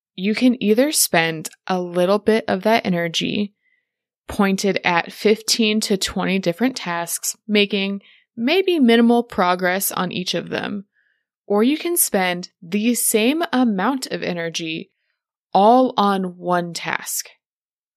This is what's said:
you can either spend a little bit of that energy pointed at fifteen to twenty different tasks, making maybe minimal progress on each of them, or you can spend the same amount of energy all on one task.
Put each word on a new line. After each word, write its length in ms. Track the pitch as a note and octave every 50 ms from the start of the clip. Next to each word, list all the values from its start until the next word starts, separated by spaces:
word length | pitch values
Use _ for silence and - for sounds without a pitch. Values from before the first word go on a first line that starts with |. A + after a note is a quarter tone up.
| _ _ _
you 200 | - F#3 G3+ G#3+
can 260 | - A#3+ B3+ A#3+ - -
either 300 | G3+ G#3+ G#3 C4 D4+ D#4
spend 580 | - - - - F3 E3 E3 D#3+ D#3 D#3+ - - _ _
a 140 | - F#3+ F#3
little 380 | F3+ F3+ F3 F3+ F3+ F3 G3+ G#3
bit 280 | G3 - G#3+ A3 - -
of 140 | G#3 F#3+ F#3+
that 220 | G#3+ A3 A#3 -
energy 680 | - F#3 E3+ E3+ E3+ E3 - F3+ F3 - G3+ G#3 G3+ - _ _ _ _ _ _ _ _ _ _ _ _ _ _ _
pointed 520 | - - G3+ G3 G3 F#3+ - G3+ F#3 - -
at 300 | - F3 E3+ - - -
fifteen 640 | - - G#3 A3 G#3+ - - - - A3+ G#3+ G#3+ A3 G#3+
to 140 | - G#3
twenty 420 | G3 - - - G3 F3+ F3 F#3 F#3+
different 360 | F#3+ E3+ E3+ - A3+ C4 C4
tasks, 640 | - - F3+ E3+ E3+ E3+ E3+ - - - - - - _
making 540 | - G#3 G#3 G3+ G3+ G#3+ G3+ G3 G3 G3+ G3+ - _ _ _ _ _ _
maybe 460 | - A3+ B3+ D#4+ F#4+ F#4+ G4 F4+ E4
minimal 420 | C4+ A#3 A#3 A#3 A#3+ A#3 A#3+ A#3 A#3
progress 720 | - - - F#3+ F3+ F3+ F3+ F#3 F3+ F3+ G3 G3 - -
on 180 | - F#3 F3
each 240 | - - F3+ - -
of 140 | F3 E3 E3+
them, 380 | F3 - G#2 - G3+ G3+ G3 _ _ _ _ _ _ _ _ _ _ _ _
or 160 | - G3+ G#3 A3
you 140 | B3+ D4
can 200 | D#4 - F4 F4
spend 540 | E4+ - - - G3+ F#3 F3+ F3+ F3 F3+ - _ _
the 340 | - E3 F3+ G#3 G#3+ A#3+ A#3+
same 480 | A3+ - - - A3 G#3+ A#3+ D4 D#4+ F4 - -
amount 540 | B3+ B3+ A#3+ G#3 F#3 F#3 A#3 C#4+ C4 C4
of 160 | - - F3+ E3+
energy 680 | F3 F3+ E3+ E3 E3 D#3+ E3+ F3 D#3+ D#3+ D#3+ - - _ _ _ _ _ _ _ _ _ _ _ _ _
all 400 | F#3+ G3 G#3+ A#3+ B3+ C4 B3 -
on 420 | - G3+ G3+ G3 F#3+ F#3+ F3+ F3+ F3+
one 340 | F3 F3 F3 F3 F3 F3 E3
task. 560 | - - E3 - - - - - - - - - _ _ _ _ _ _ _ _ _ _ _ _